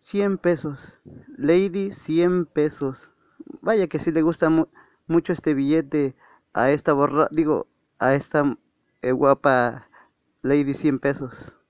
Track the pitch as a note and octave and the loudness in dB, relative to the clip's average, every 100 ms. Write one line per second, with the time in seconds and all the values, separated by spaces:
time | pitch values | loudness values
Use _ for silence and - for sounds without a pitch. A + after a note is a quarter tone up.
0 | _ G3+ G3+ F#3+ F3 E3 D#3 C#3 - _ | _ -2 -2 0 -2 -2 -6 -12 -18 _
1 | - - - - C#3+ F3 G3 F#3 G3 - | -20 -20 -20 -4 2 2 2 -4 -6 -8
2 | - D#3+ F3 F3+ D#3+ - D3+ - C#3 C3 | -2 0 2 0 -2 -2 -2 -2 -8 -8
3 | - _ _ _ - - - A3 F3 D3+ | -20 _ _ _ -20 -8 -2 0 0 -2
4 | - D#3+ D#3+ E3+ D#3+ D#3+ D#3 _ _ _ | -2 0 0 0 2 2 0 _ _ _
5 | - E3 - E3+ - C#3 C#3 D#3+ C#3 D3+ | -2 -2 0 -4 -2 0 0 0 0 -2
6 | C#3 - _ _ _ - B2+ C#3+ - C#3 | -2 -6 _ _ _ 0 0 2 0 2
7 | C#3+ C#3+ D3+ D#3 D#3 B2+ - _ _ _ | 2 2 0 0 0 -2 -4 _ _ _
8 | A#2+ C#3+ - D#3 C#3+ A2+ _ _ _ _ | 0 0 0 0 0 -4 _ _ _ _
9 | B2+ B2+ C#3 C#3 C#3+ B2+ A#2+ B2 - _ | -4 2 2 2 2 2 0 -6 -20 _
10 | _ _ _ _ C3 D3 C#3 C3+ D3+ C3+ | _ _ _ _ 0 0 0 -2 -2 0
11 | C#3+ C#3 C3 - - _ | -2 -4 -10 -14 -20 _